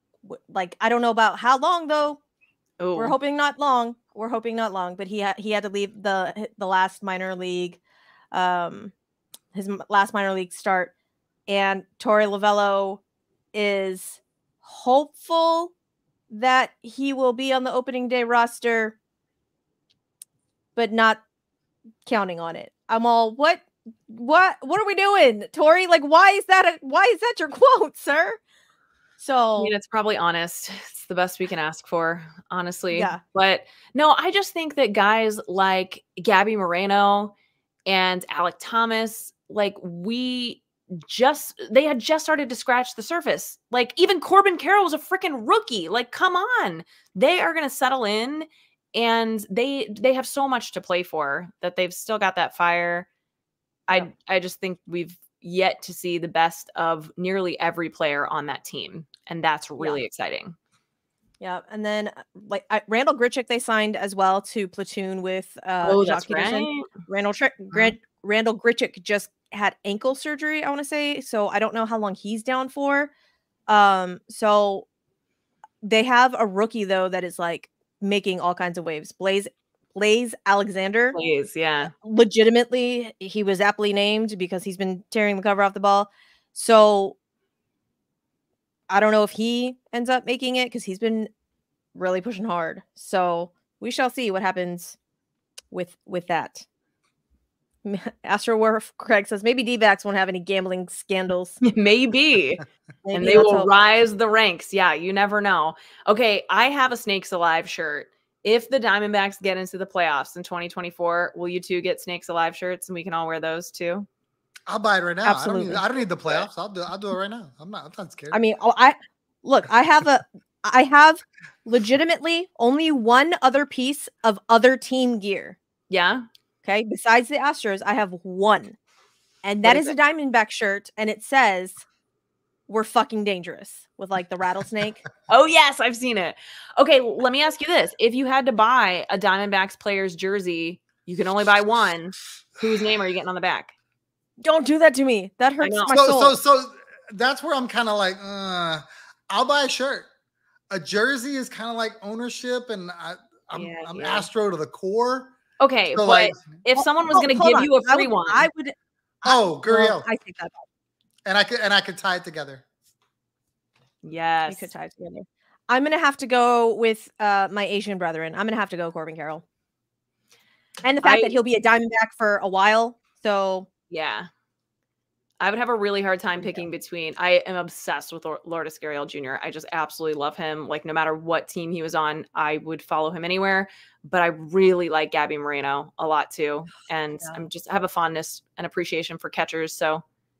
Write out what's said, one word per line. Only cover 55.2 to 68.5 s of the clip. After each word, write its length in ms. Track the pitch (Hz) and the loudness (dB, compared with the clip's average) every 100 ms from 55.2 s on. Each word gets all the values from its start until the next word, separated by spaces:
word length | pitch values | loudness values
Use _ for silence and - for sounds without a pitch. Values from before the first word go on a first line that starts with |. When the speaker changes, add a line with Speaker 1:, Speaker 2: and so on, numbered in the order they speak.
| _ _ | _ _
Speaker 2:
yet 400 | 175 180 185 - | -8 0 0 -2
to 120 | - | -12
see 240 | 175 180 170 | -10 -6 -6
the 80 | 170 | -4
best 400 | 165 165 - - | 0 0 -2 -14
of 360 | - 165 160 156 - | -4 -2 -4 -8 -8
nearly 420 | 180 190 180 - | -4 -2 -4 -4
every 280 | 170 170 165 | -4 -4 -8
player 380 | - 156 143 143 | -4 -2 -2 -4
on 200 | 156 147 | -6 -8
that 180 | 127 | -10
team, 420 | - - - - 156 _ - | -12 -14 -14 -16 -20 _ -14
and 140 | 170 | -4
that's 280 | 160 151 - | -2 -2 -8
Speaker 1:
Yeah. 60 | 139 | -8
Speaker 2:
really 260 | 156 143 | -6 -6
exciting. 520 | 113 - 87 - - 165 _ _ _ _ _ _ _ - | -8 -8 -8 -8 -12 -20 _ _ _ _ _ _ _ -16
Speaker 1:
Yeah, 220 | 190 180 - | -10 -10 -10
and 160 | 214 214 | -8 -4
then, 220 | 214 208 | -4 -6
uh, 140 | - - 180 202 | -10 -20 -20 -8
like, 160 | 202 - | -8 -2
I, 120 | 214 - | -4 -2
Randall 260 | 220 285 | 0 0
Grichuk, 320 | 240 240 262 233 | 2 0 -2 -4
they 140 | 240 | -4
signed 340 | 240 220 214 | 0 0 0
as 220 | 214 202 196 | -4 -6 0
well 260 | 190 190 | 2 2
to 240 | - 226 185 | -2 -8 -8
platoon 560 | - 190 - 190 190 | -8 -10 -8 -8 -6
with, 340 | 185 185 - - | -6 -6 -8 -14
uh, 220 | 185 185 175 | -6 -2 2
Speaker 2:
Oh, 140 | 196 | 4
Speaker 1:
Jacques 100 | 185 | 2
Speaker 2:
that's 120 | 165 - | 0 -2
Speaker 1:
Peterson. 380 | 156 190 214 | -2 -2 -2
Speaker 2:
right. 180 | - 294 - - 170 | -4 -6 -10 -16 -8
Speaker 1:
Randall 240 | 196 202 | -4 -4
Tri-, 180 | 208 269 | 0 -2
Speaker 2:
Mm-hmm. 180 | - 190 | -2 -8
Speaker 1:
Gran-, 300 | 208 226 226 _ _ | 0 0 0 _ _
Randall 340 | 196 214 226 | -2 0 0